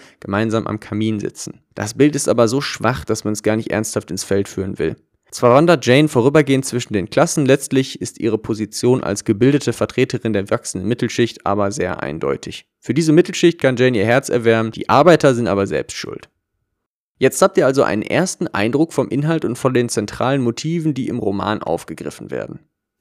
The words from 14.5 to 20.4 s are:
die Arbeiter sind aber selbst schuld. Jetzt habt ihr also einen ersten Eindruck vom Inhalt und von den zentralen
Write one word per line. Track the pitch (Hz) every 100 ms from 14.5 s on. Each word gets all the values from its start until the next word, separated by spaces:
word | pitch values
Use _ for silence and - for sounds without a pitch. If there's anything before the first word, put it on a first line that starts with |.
| 113 113
die | - -
Arbeiter | 127 160 160 147
sind | 131 110
aber | 98 98
selbst | 76 - -
schuld. | - - - _ _ _ _ _ _ _ _ -
Jetzt | - -
habt | 196 -
ihr | 135
also | 135
einen | 110 101
ersten | - 131 185 - 175
Eindruck | 101 110 135 160
vom | - 123
Inhalt | 131 151 165
und | 107 123
von | 131
den | 127 120
zentralen | - 104 - 120 139